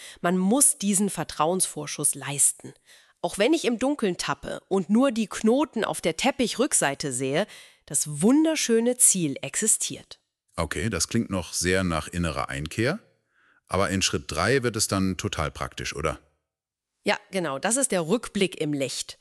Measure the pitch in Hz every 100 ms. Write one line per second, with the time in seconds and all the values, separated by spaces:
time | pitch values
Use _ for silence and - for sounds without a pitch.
0 | - - 170 185 190 262 277 - 202 196
1 | 202 - 151 - 156 185 - - 147 -
2 | 143 143 131 143 - - 127 - _ -
3 | _ _ 175 - 220 330 - 226 254 294
4 | 202 175 - 143 - - - 190 180 214
5 | 277 226 208 - 220 254 302 226 - -
6 | 180 - 247 - 226 - 285 - 147 139
7 | 147 123 131 147 214 - - _ - -
8 | 151 147 196 285 320 302 - 226 240 254
9 | - 190 156 135 139 - 214 - - 139
10 | - - _ _ _ - 82 - 104 87
11 | - 117 - 95 87 - 90 95 92 80
12 | - 87 85 71 - 67 76 - 117 208
13 | - _ _ _ _ _ - 90 92 98
14 | - 90 - 76 95 135 120 107 - 101
15 | 95 90 104 - 71 - 67 - - 65
16 | 64 - _ _ _ _ _ _ _ _
17 | - 208 - 190 160 135 180 240 262 190
18 | 160 233 - 202 185 - 151 143 131 -
19 | - -